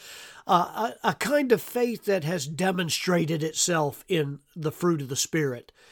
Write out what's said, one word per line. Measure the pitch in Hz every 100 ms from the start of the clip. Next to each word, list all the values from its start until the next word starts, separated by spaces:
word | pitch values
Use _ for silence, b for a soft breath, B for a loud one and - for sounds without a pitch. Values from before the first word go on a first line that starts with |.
| B B B B -
Uh, | 180 180 - 233 -
a, | 220
a | -
kind | 208 294 262
of | 208
faith | - 247 247 214 -
that | 190
has | 147 180 135
demonstrated | 160 190 185 165 - 180 170 156 160
itself | 160 - - 165 143 - -
in | 175 143 143 _ 170
the | 156
fruit | - 175 160
of | 131
the | 135
Spirit, | - 165 143 120 - b b